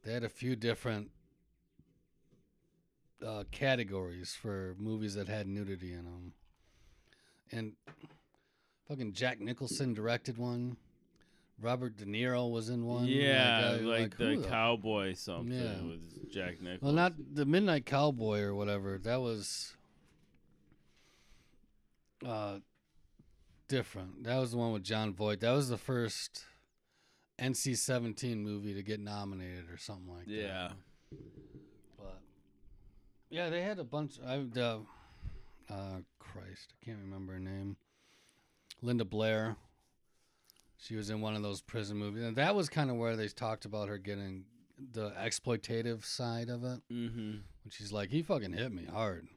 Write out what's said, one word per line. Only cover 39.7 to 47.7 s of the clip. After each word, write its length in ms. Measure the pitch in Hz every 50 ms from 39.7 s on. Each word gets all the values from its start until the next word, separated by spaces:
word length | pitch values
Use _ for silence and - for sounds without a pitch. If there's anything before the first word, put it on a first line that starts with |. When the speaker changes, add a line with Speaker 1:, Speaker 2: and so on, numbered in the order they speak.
| _ _ _ _ _ _ _ _ _ _ _ _ _ _ _ _ - _ _ _ _ _
Speaker 1:
She 160 | - - 113
was 140 | 110 107 101
in 140 | 110 107 107
one 120 | 107 107
of 80 | 107 104
those 200 | 104 101 95 -
prison 340 | - - 120 107 98 104
movies. 260 | 104 104 104 101 110 117
And 140 | 117 113
that 180 | 123 143 175 208
was 140 | 208 180 143
kinda 240 | - 156 147 135 123
where 220 | 117 117 117 113
they 120 | 110 110 104
talked 360 | - - 123 110 110 107 -
about 240 | 107 101 107 104 101
her 80 | 104
getting 480 | 101 95 104 104 101 101 95 95 95 92 110 117 - - _ _ - 135 131 117
the 180 | 113 107 104 101
exploitative 920 | - 98 117 - - _ 131 120 107 - - 117 113 117 120 117 113 101
side 460 | - - - 131 120 117 117 117 117
of 120 | 120 120 120
it. 180 | 127 127 120 - _ 120
Speaker 2:
Mm-hmm. 380 | 120 117 117 110 117 110 107
Speaker 1:
When 400 | 107 104 101 - - - - 110